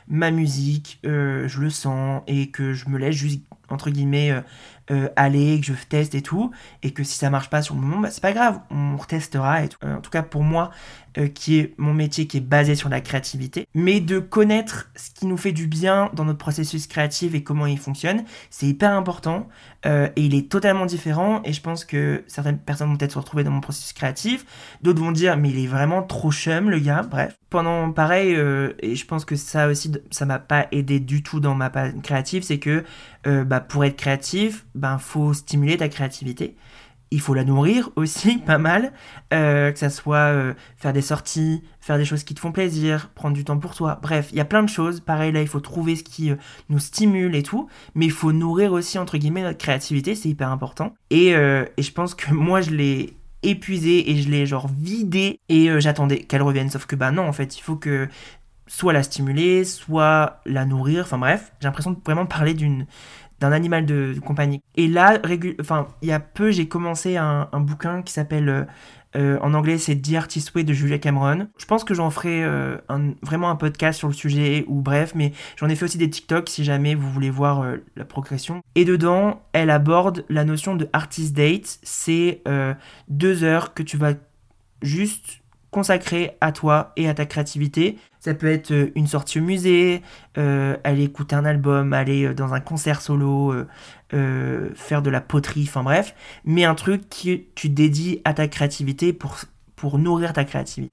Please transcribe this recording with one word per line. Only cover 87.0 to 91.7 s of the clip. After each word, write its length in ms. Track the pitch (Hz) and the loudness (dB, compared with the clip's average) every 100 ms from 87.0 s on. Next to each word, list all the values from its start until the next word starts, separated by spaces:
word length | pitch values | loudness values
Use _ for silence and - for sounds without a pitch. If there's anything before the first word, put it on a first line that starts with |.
| 160 | -2
à 60 | |
ta 120 | 151 147 | 0 -4
créativité. 720 | 151 147 147 147 151 180 214 - _ | -4 -4 -2 -2 0 0 -2 -16 _
Ça 160 | 160 | -6
peut 160 | 151 156 | -2 0
être, 220 | 156 156 | 0 0
euh, 180 | 147 139 156 | 0 2 0
une 100 | 147 | 0
sortie 320 | 147 - 156 | 0 -2 -2
au 40 | |
musée, 600 | 165 190 180 175 180 175 - - - - | 0 2 4 6 4 2 -6 -20 -12 -2
euh, 400 | 147 139 139 139 | 0 2 0 -2
aller 220 | 147 139 | 0 0
écouter 320 | 143 143 147 147 | 0 -2 -2 0
un 80 | |
album, 480 | 147 147 139 | 2 2 2